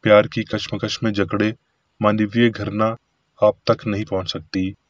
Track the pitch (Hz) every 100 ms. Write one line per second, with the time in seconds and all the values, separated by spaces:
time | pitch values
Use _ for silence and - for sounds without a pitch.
0 | 113 104 107 - 107 104 - 104 107 -
1 | 113 101 95 104 107 107 _ _ _ _
2 | 107 107 107 113 120 107 101 104 110 113
3 | _ _ _ _ 104 - - 190 113 101
4 | 107 95 90 90 80 98 92 98